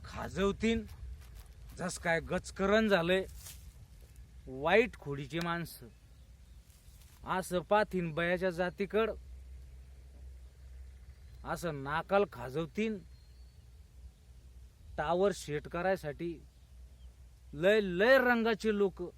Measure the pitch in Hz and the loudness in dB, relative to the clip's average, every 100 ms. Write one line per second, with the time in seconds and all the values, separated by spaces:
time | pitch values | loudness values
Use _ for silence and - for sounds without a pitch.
0 | - - 226 143 196 190 220 226 208 - | -12 -8 -6 0 0 2 2 2 -2 -12
1 | - - - - - - - - 175 - | -12 -12 -14 -18 -18 -18 -16 -8 -6 -4
2 | 175 165 160 180 - - 190 214 220 190 | 0 0 0 -4 -4 -2 4 6 6 4
3 | 165 190 185 - - - - - - - | 6 2 2 -10 -16 -16 -18 -18 -20 -20
4 | - - - - - 131 151 202 240 - | -20 -20 -20 -18 -12 -2 6 6 6 -2
5 | 147 139 139 160 170 170 165 - 117 - | -8 -6 -4 -4 -2 -2 -4 -10 -18 -20
6 | - - - - - - - - - - | -20 -20 -20 -20 -20 -20 -20 -20 -20 -20
7 | - - - 180 180 180 - 208 208 185 | -20 -14 -4 -2 0 -4 4 4 4 0
8 | 170 151 170 180 185 165 180 160 196 202 | -2 0 0 2 0 0 -2 -2 0 2
9 | 226 - - - - - - - - - | 0 -2 -12 -16 -16 -16 -16 -18 -18 -20
10 | - - - - - - - - - - | -20 -18 -18 -16 -20 -20 -18 -16 -16 -18
11 | - - - - 127 165 170 143 135 156 | -20 -18 -18 -14 -8 -4 -4 -6 -2 -4
12 | - 196 202 - 127 139 165 - 220 208 | 4 4 4 -2 -6 -4 -4 -2 -2 -2
13 | - - - - - - - - - - | -10 -20 -20 -20 -20 -20 -20 -20 -20 -20
14 | - - - - - - - - - - | -20 -20 -20 -20 -20 -20 -20 -20 -12 -6
15 | 151 180 202 185 - 147 - 170 185 190 | 0 4 2 0 -4 -6 -4 -2 0 0
16 | 151 139 170 160 - - - - - - | -2 -6 -6 -8 -14 -20 -20 -20 -20 -20
17 | - - - - - 143 180 220 196 175 | -20 -20 -20 -20 -14 2 6 6 4 4
18 | 226 269 247 233 226 214 220 208 196 - | 8 8 8 4 4 2 2 4 2 0
19 | 175 | -10